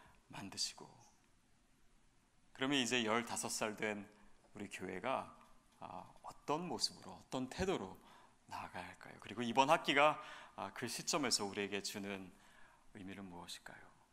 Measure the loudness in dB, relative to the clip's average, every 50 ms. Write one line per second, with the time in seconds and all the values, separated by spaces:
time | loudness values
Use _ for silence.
0 | -20 -20 -20 -20 -20 -16 -12 -10 -10 -8 -2 -2 -2 -2 -4 -10 -16 -18 -18 -20
1 | -20 -20 -20 _ _ _ -20 -20 _ _ -20 _ _ _ -20 _ -20 -20 -20 -20
2 | _ -20 _ -20 _ _ _ -20 -20 -18 -2 0 2 4 4 4 4 4 4 4
3 | 4 6 4 4 2 0 -4 -2 -2 -2 -2 0 -2 -2 -2 -2 -2 -2 -2 -4
4 | -6 -12 -16 -20 -20 -20 -20 -20 -20 -18 -12 -10 -10 -8 -8 -8 -6 -6 -6 -4
5 | -2 -2 -2 -2 -2 -6 -12 -20 -20 -20 -20 -20 _ -20 -20 -16 -14 -12 -12 -12
6 | -14 -14 -18 -16 -14 -14 -14 -10 -2 -2 -2 0 0 -4 -2 -2 -2 -2 -2 -8
7 | -14 -14 -16 -16 -12 -6 -4 -4 -4 -4 -2 -2 0 0 0 0 -2 -6 -10 -14
8 | -18 -20 -20 -20 -20 -20 -20 -20 _ -12 -10 -10 -10 -8 -8 -10 -10 -10 -12 -14
9 | -16 -16 -16 -14 -12 -10 -6 -2 -2 2 6 6 8 8 8 6 6 6 8 10
10 | 10 10 8 4 -6 -12 -12 -14 -14 -14 -10 -8 -8 -8 -6 -4 -4 -4 -4 -4
11 | -2 0 2 2 4 4 2 2 2 0 0 -2 -2 0 0 -2 -2 -4 -6 -4
12 | -4 -4 -6 -6 -8 -12 -16 -20 -20 -20 -20 -20 -20 -20 -20 -20 -20 -18 -14 -12
13 | -10 -10 -10 -10 -10 -12 -12 -12 -12 -12 -12 -12 -12 -14 -16 -16 -18 -20 -20 -20
14 | -20 _